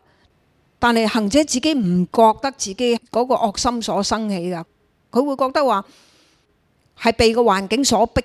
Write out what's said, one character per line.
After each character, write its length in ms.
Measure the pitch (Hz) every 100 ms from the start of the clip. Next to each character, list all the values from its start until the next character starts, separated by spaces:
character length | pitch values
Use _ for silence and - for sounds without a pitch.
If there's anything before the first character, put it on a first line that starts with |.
| _ _ _ _ _ _ _ -
但 160 | 240
係 140 | 226 220
行 200 | 233 208
者 160 | 277
自 160 | 311 254
己 140 | 311
唔 320 | 294 185 180 175
覺 240 | - 220 214
得 80 | 269
自 240 | 262 202 190
己 240 | 247 233 _
嗰 160 | - 254
個 80 |
惡 260 | 269 220 -
心 220 | 247 240
所 220 | 214 185
生 260 | 196 220 214
起 60 | 196
㗎， 280 | 175 170 165 _ _ _ _
佢 160 | 233 285
會 100 | 269
覺 160 | 262
得 140 | 294 277
話 180 | 202 - _ _ _ _ _ _ _ _ _ _ -
係 160 | 233
被 200 | 226 226
個 80 | 226
環 260 | 233 190 196
境 160 | 226
所 220 | 277 214 233
逼 180 | -